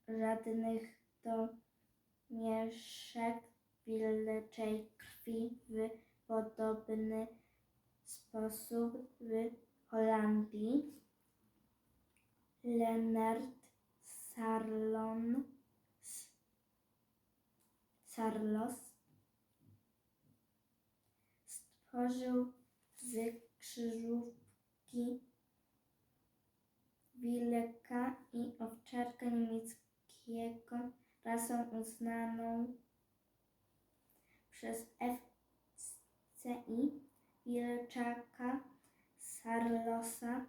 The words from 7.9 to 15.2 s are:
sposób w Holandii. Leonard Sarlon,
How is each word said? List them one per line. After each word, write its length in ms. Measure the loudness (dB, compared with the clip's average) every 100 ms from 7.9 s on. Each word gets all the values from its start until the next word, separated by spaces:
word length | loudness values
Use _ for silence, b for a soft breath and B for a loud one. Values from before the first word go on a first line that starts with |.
| _
sposób 1120 | -16 -16 -8 -2 -2 -2 -2 2 2 0 -10 -12
w 320 | -2 0 0 -4 -16 _ _
Holandii. 1120 | 4 6 8 6 4 2 0 4 4 2 -8 -20 _ _ _ _ _ _ _ _ _ _ _ _ _ _ _
Leonard 800 | 0 4 4 4 2 4 4 2 -2 -10 -20 _ _ _
Sarlon, 1400 | -18 -14 -12 -2 0 2 2 0 2 2 0 0